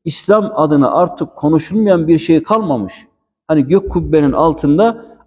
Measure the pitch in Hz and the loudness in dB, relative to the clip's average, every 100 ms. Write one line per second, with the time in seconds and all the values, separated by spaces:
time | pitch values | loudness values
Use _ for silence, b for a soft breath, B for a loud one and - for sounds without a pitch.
0 | 165 - - 214 202 - 151 147 131 160 | -12 -6 0 0 0 -2 2 2 2 2
1 | 175 180 156 - 147 160 - 214 208 175 | -2 -4 -10 -4 0 0 -2 -2 2 2
2 | 160 160 - 156 160 220 180 123 95 - | 2 0 2 0 0 -2 -2 -4 -6 -12
3 | - _ _ _ - 156 135 196 196 175 | -20 _ _ _ -2 -2 2 0 0 -4
4 | 151 156 143 120 160 151 143 156 226 226 | 0 0 2 0 0 0 0 2 0 -2
5 | B B | B B